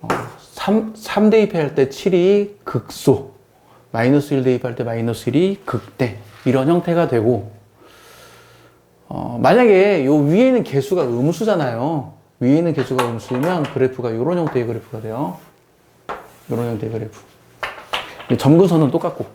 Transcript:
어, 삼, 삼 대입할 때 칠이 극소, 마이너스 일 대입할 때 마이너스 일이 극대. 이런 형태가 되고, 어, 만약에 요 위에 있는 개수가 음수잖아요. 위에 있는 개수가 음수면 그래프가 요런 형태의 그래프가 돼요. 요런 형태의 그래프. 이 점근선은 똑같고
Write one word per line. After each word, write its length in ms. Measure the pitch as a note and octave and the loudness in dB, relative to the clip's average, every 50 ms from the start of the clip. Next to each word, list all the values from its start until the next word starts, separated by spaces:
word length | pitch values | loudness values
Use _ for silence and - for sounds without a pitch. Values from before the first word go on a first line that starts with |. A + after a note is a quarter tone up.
어, 80 | - A2+ - - A#2+ A#2+ - - - - | -6 -6 -6 -6 -6 -12 -16 -20 -20 -20
삼, 420 | - - - - G3+ A3 A3+ - - | -14 -8 -2 0 0 0 0 -2 -10
삼 340 | - - - - - G#3+ G#3+ | -14 -12 -6 0 2 4 6
대입할 440 | G#3+ A3 G#3+ G3+ - E3+ D#3 C#3 - | 6 6 4 2 0 -2 -2 -2 2
때 120 | - C3+ - | 0 0 0
칠이 680 | - - - - F3 F3+ F3 F#3 G3+ G3+ G3+ G3+ - - _ | 0 -4 -2 2 2 4 4 4 4 2 2 -2 -8 -14 _
극소, 680 | - - B2 - - - - - - C3 G2+ - - - _ _ _ _ _ _ _ _ _ _ _ - | -6 -6 -6 -6 -6 -16 -4 2 2 2 2 0 -10 -18 _ _ _ _ _ _ _ _ _ _ _ -4
마이너스 420 | A#2 A#2 B2 C#3 D3 C#3+ D3 D3 | -2 2 2 2 2 2 0 -2
일 80 | C3+ B2+ | 0 2
대입할 320 | C3 B2+ B2 - B2 A#2 | 2 0 0 -2 -6 -6
때 80 | - B2 | -6 -6
마이너스 460 | A#2 A#2 A#2 A2+ A#2 A2+ - - - | -6 -4 -4 -2 -4 -4 -4 -4 -2
일이 320 | - C#3+ F3+ F#3+ G3 G3 - | 0 2 0 0 -2 -4 -8
극대. 540 | - - A2+ - - - _ C3+ A#2+ G#2 - - - - - - | -8 -8 -8 -8 -10 -6 _ -4 -4 -4 -10 -18 -20 -20 -6 -2
이런 240 | C3 B2 C3 C3 C#3+ | 0 0 2 2 2
형태가 380 | E3+ F3 E3+ - E3+ E3 E3+ D#3 | 2 0 0 0 0 0 0 0
되고, 440 | C3 A#2 G#2 A2+ B2 G#2+ G2 - - - _ _ _ _ - - - - - - - - - - - - - _ _ _ _ _ _ _ _ _ _ _ _ _ | 0 0 2 2 0 0 -2 -10 -16 -20 _ _ _ _ -20 -20 -20 -20 -20 -20 -20 -20 -20 -20 -20 -20 -20 _ _ _ _ _ _ _ _ _ _ _ _ _
어, 300 | - - - - B2 A#2+ | -10 -10 -10 -8 -6 0
만약에 640 | A#2 - F3 A#3+ B3+ A#3 G3+ F#3 F#3+ G#3 G3+ E3+ C3+ | 2 4 4 6 6 6 6 6 6 4 2 2 2
요 120 | C3 D3 | 2 2
위에 320 | D3+ C#3+ C#3+ D#3 G3 B3 C4 | 4 4 4 4 4 4 4
있는 160 | C4 A#3+ F3+ | 4 2 0
개수가 400 | - - C#3 C3 - F#3 F3+ D#3 | 0 -2 -2 -2 0 0 0 0
음수잖아요. 1080 | B2+ A#2+ A#2+ B2+ D3+ E3+ E3 A3+ G#3+ G#3 F3 D3+ B2+ A#2 A2+ B2 D3 E3 D3+ B2 G#2 - _ _ _ _ _ | 0 0 0 0 0 0 0 0 0 0 0 0 -2 -4 -4 -4 -4 -4 -4 -6 -10 -16 _ _ _ _ _
위에 160 | A#2+ B2 C#3 | 0 2 2
있는 160 | D#3 E3+ E3+ D3+ | 4 2 0 0
개수가 360 | C#3+ B2+ - C3 B2+ B2 A#2+ | -2 -4 -4 -2 -2 -2 -2
음수면 540 | A#2 A2+ - - B2+ B2 C3+ E3+ F#3 F3 D3 | -4 -8 -8 -6 -4 -2 -2 -2 -2 -2 -4
그래프가 540 | C3+ - B2+ B2+ C3 B2+ - A#2+ A#2+ A2+ | -4 -2 0 0 0 0 -4 -6 -6 -4
요런 220 | A2+ B2 D3 F3+ F3+ | -2 -2 -2 -2 -2
형태의 280 | E3+ D3 - B2+ A#2+ | -2 -2 -2 -4 -4
그래프가 340 | A2+ A#2 A2+ - - - A2 | -4 -6 -8 -10 -12 -14 -12
돼요. 380 | G#2+ A2 A2 A#2 D3 F3 F#3 - - - _ _ _ _ _ _ _ _ _ _ _ _ - - - - - _ _ - | -10 -10 -8 -6 -6 -8 -8 -12 -18 -20 _ _ _ _ _ _ _ _ _ _ _ _ -16 -16 -16 -20 -20 _ _ -8
요런 200 | A#2+ A2+ A#2+ A#2 | -6 -4 -4 -4
형태의 220 | A#2 G#2 - A2 A2+ | -4 -6 -6 -6 -6
그래프. 280 | A2 A2+ G#2 - - - _ _ _ _ _ _ _ - - - - - - - - - - - - - - | -8 -8 -10 -14 -18 -20 _ _ _ _ _ _ _ -14 -14 -14 -16 -16 -12 -10 -10 -10 -12 -18 -20 -6 -4
이 80 | C3 A2+ | -4 0
점근선은 520 | - C3+ D3+ E3+ F#3+ F#3+ E3+ D#3+ D#3 C3 | 4 4 6 6 6 4 4 2 2 2
똑같고 360 | A#2 - - F3 E3+ - A2 - - | 0 -2 -4 -4 -8 -8 -12 -14 -14